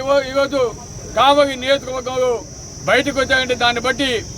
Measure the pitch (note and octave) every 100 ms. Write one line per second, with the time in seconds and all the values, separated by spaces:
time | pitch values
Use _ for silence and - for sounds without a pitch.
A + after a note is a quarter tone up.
0 | C4 C#4 C4 C4+ C#4 C4+ B3 G#3 - -
1 | - - B3+ C#4+ C#4+ C4 B3+ C#4 B3+ B3+
2 | B3 B3+ B3+ A#3 - - - - D3 A#3
3 | C#4+ C4+ C4 C4 B3+ B3 A#3+ A#3+ B3 B3
4 | C#4 A#3 E3+